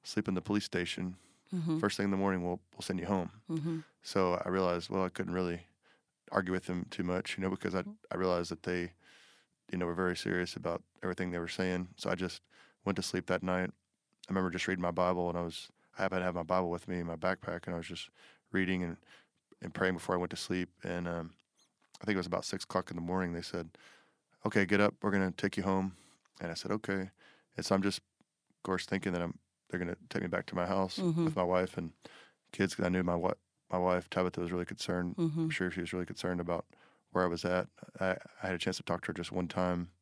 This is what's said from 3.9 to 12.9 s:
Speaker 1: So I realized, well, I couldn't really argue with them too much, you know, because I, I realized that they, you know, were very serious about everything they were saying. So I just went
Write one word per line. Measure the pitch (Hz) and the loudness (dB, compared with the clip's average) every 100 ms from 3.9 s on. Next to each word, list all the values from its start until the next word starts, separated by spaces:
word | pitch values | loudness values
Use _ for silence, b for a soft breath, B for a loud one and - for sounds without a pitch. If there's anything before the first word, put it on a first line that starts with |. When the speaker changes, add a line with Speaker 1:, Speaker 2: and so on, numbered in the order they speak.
| _ | _
Speaker 1:
So | - 101 90 90 | -2 2 4 2
I | 92 | 0
realized, | 95 90 87 87 | 2 2 0 -2
well, | 98 | 0
I | 92 | 0
couldn't | - 92 | -2 -4
really | 90 90 85 - _ b b b _ - | 0 0 -2 -10 _ b b b _ -2
argue | 98 90 | 0 2
with | 92 - | 0 0
them | 90 - | -4 -4
too | - | -2
much, | 90 90 - - | 0 0 -2 -2
you | |
know, | 95 | -2
because | 95 - | 0 -2
I, | 92 101 107 - | -2 -4 -10 -8
I | 87 | 0
realized | 92 87 87 | 2 2 0
that | 85 | -4
they, | - 90 87 - B B B B B _ - | -2 -2 -2 -8 B B B B B _ -6
you | 92 | -2
know, | 87 | 0
were | |
very | 85 92 85 | 2 2 2
serious | 104 90 87 - | 0 0 0 -2
about | 87 85 - _ | -4 -4 -8 _
everything | 92 90 90 | -4 -2 -2
they | 87 | -2
were | 85 | -4
saying. | - 92 90 90 - | 0 0 0 -2 -4
So | 98 | -2
I | 92 | 0
just | 90 - _ b b b | -2 -4 _ b b b
went | 98 | -2